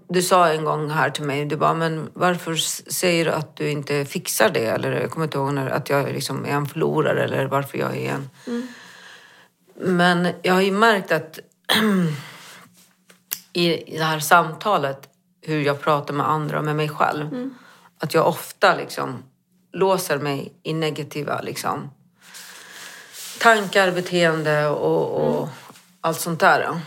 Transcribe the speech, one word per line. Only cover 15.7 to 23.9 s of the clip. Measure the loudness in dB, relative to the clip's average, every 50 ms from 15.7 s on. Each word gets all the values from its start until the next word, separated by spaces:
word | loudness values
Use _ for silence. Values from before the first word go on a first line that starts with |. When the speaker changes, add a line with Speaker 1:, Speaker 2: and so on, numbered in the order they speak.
| 0 0
Speaker 1:
pratar | 2 2 2 2 0 -2 -4
med | -2 0 0
andra | 0 0 0 -2 -2 -2
och | -2
med | -2 0
mig | 0 -2 -2
själv, | 0 0 0 0 0 -2 -4
Speaker 2:
Mm. | -6 -6 -6 -8 -8 -10 -12 -20 -20 -20 -20 _ -20 _ -10
Speaker 1:
att | -6 0 2
jag | 4 4
ofta | 4 2 0 -6 -10 -4 2 4 4 4
liksom | 2 -2 -8 -6 -6 -4 -6 -6 -10 -12 -18 _ _ _ _ _ _ _ _ -4
låser | 0 2 2 2 0 0 -2 -2 -2
mig | -2 -4 -4 -4 -6 -10 -14 _ -8
i | -6 -4
negativa | -2 -2 -4 -4 -6 -10 -8 -8 -8 -6 -4 -6 -6
liksom | -6 -8 -8 -6 -4 -4 -4 -4 -6 -12 -16 _ _ _ _ _ _ -20 -20 -20 -18 -18 -20 -20 -20 -20 -20 -18 -18 -18 -18 -18 -20 -20 -16 -16 -14 -14 -4 4
tankar, | 6 6 6 6 2 2 2 4 4 4